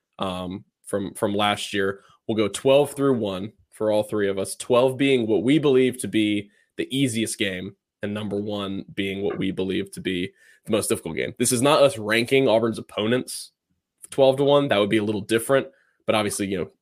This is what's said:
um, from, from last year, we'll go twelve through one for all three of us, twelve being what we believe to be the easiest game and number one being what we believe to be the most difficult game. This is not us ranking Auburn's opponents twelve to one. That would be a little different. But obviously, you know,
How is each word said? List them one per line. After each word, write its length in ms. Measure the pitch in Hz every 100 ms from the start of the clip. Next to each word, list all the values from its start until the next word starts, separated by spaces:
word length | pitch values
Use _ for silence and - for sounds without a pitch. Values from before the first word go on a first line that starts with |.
| _ -
um, 460 | 98 90 90 98 - _
from, 320 | - 101 95 -
from 180 | 107
last 400 | 101 104 104 -
year, 280 | 101 98 98 _ _ -
we'll 100 | 110
go 100 | 101
twelve 460 | - 135 139 143
through 240 | - 139 120
one 360 | 101 92 107 _ _
for 200 | - 107
all 120 | 107
three 260 | 107 107 98
of 80 | 98
us, 180 | 98 -
twelve 420 | - 120 131 127
being 280 | 139 131 110
what 160 | 101
we 160 | 120 156
believe 400 | 143 131 127 123
to 60 | 101
be 440 | 107 107 104 101 _ _ -
the 200 | - 131
easiest 440 | 135 110 107 -
game 360 | 101 90 95 - _ -
and 100 | 104
number 260 | 104 104 101
one 460 | 107 104 98 98 -
being 300 | 90 98 95
what 160 | 98 -
we 100 | 95
believe 420 | 90 92 95 95
to 80 | -
be 300 | 92 90 90 _ _ _ -
the 60 |
most 180 | 107 -
difficult 260 | 110 82 73
game. 180 | 64 -
This 120 | 120
is 120 | 120
not 180 | 139 151
us 160 | 139 110
ranking 500 | 104 113 120 135 135
Auburn's 300 | 110 113 101
opponents 720 | - - 107 127 - - - _ _ _ _ _ -
twelve 260 | - 135 135
to 60 |
one. 240 | 139 143 143
That 100 | 101
would 140 | 104
be 60 | 110
a 60 |
little 180 | 104 107
different. 480 | 107 113 - 135 - _ _ _ -
But 100 | 107
obviously, 320 | 104 92 98
you 100 | 95
know, 140 | 80 _